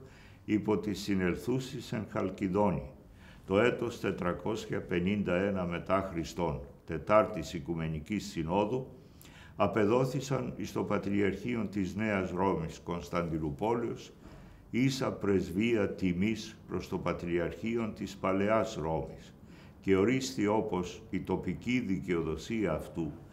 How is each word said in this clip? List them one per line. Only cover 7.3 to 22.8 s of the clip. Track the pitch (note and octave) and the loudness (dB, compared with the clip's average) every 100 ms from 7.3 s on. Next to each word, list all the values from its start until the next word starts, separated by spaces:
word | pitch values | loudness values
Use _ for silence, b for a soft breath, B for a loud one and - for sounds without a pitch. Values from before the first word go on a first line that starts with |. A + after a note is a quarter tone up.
| F2 D#2 | 0 -6
Οικουμενικής | F2 C#2+ E2 D#2+ D#2 D#2+ G2+ F#2 | -6 -4 -4 -2 -4 -4 -4 -2
Συνόδου, | E2+ D#2+ F#2+ G#2 B2+ C3+ B B B B B B - | -4 0 2 2 0 -6 B B B B B B 0
απεδόθησαν | G2+ A2 G2+ B2 C#3 D3 - C3 B2 - | 2 4 4 4 4 0 -2 -2 -2 -6
εις | G2+ | -6
το | A2 | -4
Πατριαρχείον | G2 G2+ G2 G2 G2 - B2 A#2 G2 | 0 0 2 2 2 0 -2 -2 -2
της | G2+ F2+ | -2 -2
Νέας | F2+ A2 G2+ F2+ | 0 0 0 0
Ρώμης | F2 F#2+ E2 D#2+ - | 2 2 2 -2 -6
Κωνσταντινουπόλεως, | - F2 F2 F2 E2 D#2+ D#2 C#2+ G#2+ A#2+ - - - B B B B B B | -6 -6 -2 -2 0 -2 -2 -2 0 0 0 -6 -12 B B B B B B
ίσα | A2 C3+ C3 A#2 | 2 2 2 -2
πρεσβεία | - G2 G2 E2 E2+ A#2 A2+ G2 | 0 4 4 4 2 4 4 2
τιμής | - F#2 F2 G#2 G#2+ - - - | 2 0 2 2 0 -6 -14 -8
προς | F#2 - | -6 -4
το | F#2 | -4
Πατριαρχείον | D#2 E2+ F2 E2+ E2 - A2 A#2 A2 | -2 -2 0 0 0 -2 -4 -2 -2
της | F#2 G2+ - | -4 -8 -2
Παλαιάς | F#2+ F#2+ G2 A2 - | 0 2 4 4 2
Ρώμης, | - D#2 D#2+ - - - - B B B - | -2 0 0 -2 -10 -18 -20 B B B -6
και | - F#2+ | 4 6
ορίστη | G#2 C3 C3 - G2+ | 6 4 0 0 2
όπως | G#2+ - F2+ F2 - - | 2 2 -2 -2 -8 -6
η | F#2 | -4
τοπική | - F2+ F#2+ D#2+ A2 B2 | -2 -2 -2 -4 0 0
δικαιοδοσία | G2+ F#2 F#2+ E2+ D#2 D2+ - A2+ F#2+ | 0 -2 0 0 0 -2 -4 0 0
αυτού | D2+ | 0